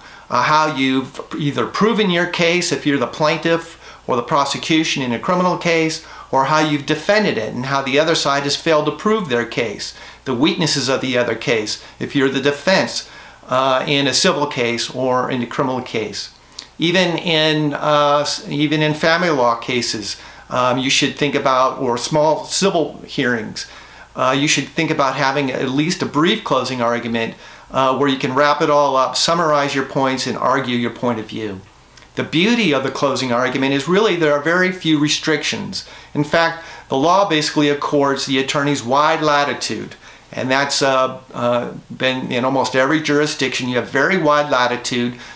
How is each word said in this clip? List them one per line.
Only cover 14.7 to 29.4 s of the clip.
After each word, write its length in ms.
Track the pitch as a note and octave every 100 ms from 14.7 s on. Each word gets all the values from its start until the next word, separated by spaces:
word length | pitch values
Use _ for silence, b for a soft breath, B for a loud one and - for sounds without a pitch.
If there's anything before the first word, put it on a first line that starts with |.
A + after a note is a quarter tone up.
| A#2 -
or 400 | B2+ B2+ B2+ B2
in 140 | B2
a 20 | A#2
criminal 340 | - C3+ B2+
case. 540 | A#2+ A#2 G#2 F#2+ - - B B B -
Even 400 | D#3+ F3+ F3 D#3+
in, 560 | F3 D#3+ D#3 D#3 D3+ D3
uh, 460 | D3+ D3 D3 D3
s-, 280 | C#3+ - F#3+
even 320 | D3 D3 D#3
in 140 | D3+ D3+
family 340 | E3 E3 F3+
law 260 | C#3+ A#2+ A#2
cases, 600 | - B2+ A#2 A2+ G2 - B B -
um, 300 | B2+ B2+ B2+
you 100 | C3
should 260 | - C3+ B2
think 200 | C#3+ C#3
about, 440 | C#3 B2+ C3 B2
or 200 | C3 A#2+
small 460 | - D#3 D3+ D3+ -
civil 540 | - F#3+ F3 D3 - -
hearings, 600 | - B2 A#2 G#2+ - - B B B B C3+
uh, 200 | C3 C#3
you 120 | D3+
should 200 | D3 C#3
think 220 | - D#3+
about 260 | D#3 C3+ C3
having 360 | C#3 C#3+ C3+
at 180 | C3+ C3+
least 320 | C3+ D#3 F#3
a 60 | C3+
brief 360 | C#3+ E3+ A3
closing 380 | - C3+ A#2+ B2+
argument, 540 | A#2 A#2+ A#2 A#2 A2+ - B B B
uh, 260 | B2+ C3 C3
where 140 | C#3
you 80 | C3+
can 160 | C#3+
wrap 260 | C3 D3 D3+
it 120 | D#3
all 260 | D3 C#3 C3
up, 180 | B2+ -
summarize 600 | - E3+